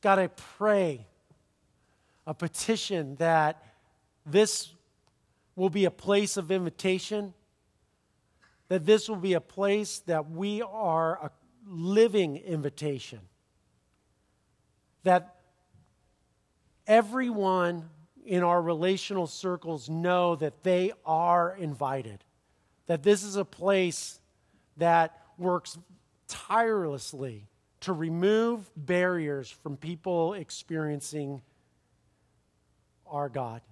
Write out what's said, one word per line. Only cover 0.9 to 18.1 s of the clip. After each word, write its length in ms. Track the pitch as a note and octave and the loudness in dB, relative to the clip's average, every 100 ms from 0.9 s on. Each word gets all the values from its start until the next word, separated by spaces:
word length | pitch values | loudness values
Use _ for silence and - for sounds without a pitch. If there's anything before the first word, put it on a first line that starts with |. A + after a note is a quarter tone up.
| C3 G#2+ _ _ _ _ _ _ _ _ _ _ _ - | -2 -12 _ _ _ _ _ _ _ _ _ _ _ -12
a 80 | |
petition 800 | D#3 E3+ - - A3 - F#3+ C#3+ C#3 | -6 -6 -6 -2 -2 -2 -4 -4 -2
that 460 | E3 E3 D3+ D#3+ - _ _ _ _ _ | 2 4 2 -2 -14 _ _ _ _ _
this 480 | - E3+ G#3+ - - _ _ _ _ _ _ _ _ - | 0 4 4 2 -8 _ _ _ _ _ _ _ _ -2
will 140 | F#3 | 0
be 140 | F3+ | 2
a 60 | F#3 | 0
place 460 | - - G3+ G3+ G3+ | 0 2 2 2 -4
of 140 | E3 | -2
invitation, 840 | F#3+ F3 - F#3+ F#3 - G#3 G3+ F3+ _ _ _ _ _ _ _ _ _ _ _ _ _ | -2 -2 -2 -2 -2 -2 -6 -6 -14 _ _ _ _ _ _ _ _ _ _ _ _ _
that 180 | F#3 D#3 | -2 4
this 220 | G#3+ G#3+ | 4 4
will 80 | G#3 | -4
be 160 | F#3 | 0
a 60 | F3 | 0
place 580 | - - G3+ G#3 G#3 - | -2 -2 0 0 -2 -8
that 300 | - D#3+ D3+ | -4 -4 -2
we 320 | E3 G3+ G#3 | -6 -4 -4
are 540 | A3+ G#3+ G3+ D#3+ E3 F3+ | -6 -4 0 2 0 -2
a 140 | D3+ _ _ _ G3+ | -8 _ _ _ -14
living 680 | F3 E3+ G3+ A3+ G#3 E3+ C#3+ | -8 0 4 4 4 0 -4
invitation, 840 | G3 D#3+ C#3+ C#3 D3+ C3+ - A2+ F2+ _ _ _ _ _ _ _ _ _ _ _ _ _ _ _ _ _ | -6 -6 -6 -6 -6 -6 -10 -18 -20 _ _ _ _ _ _ _ _ _ _ _ _ _ _ _ _ _
that 340 | F#3 F3+ F3+ _ _ _ _ _ _ _ _ _ _ _ _ _ _ _ - | 2 2 2 _ _ _ _ _ _ _ _ _ _ _ _ _ _ _ 4
everyone 1000 | G#3+ G#3 B3 B3 A3 F#3+ F#3 F3 F3 E3 D#3+ - | 4 4 -2 -2 0 2 2 0 -2 -10 -20 -20